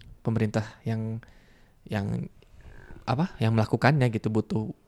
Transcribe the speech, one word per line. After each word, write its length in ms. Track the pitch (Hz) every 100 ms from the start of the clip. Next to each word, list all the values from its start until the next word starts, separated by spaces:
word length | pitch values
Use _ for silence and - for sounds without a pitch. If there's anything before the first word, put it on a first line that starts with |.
| - -
pemerintah 460 | - 110 107 110 107 -
yang, 400 | 113 113 110 113 - - - - - _
yang, 420 | - 104 104 117 - - - - - - - -
apa, 280 | - 120 185 -
yang 140 | 110
melakukannya," 540 | 113 107 120 123 151 123
gitu. 180 | 107 110
Butuh, 340 | 110 - 110 110 -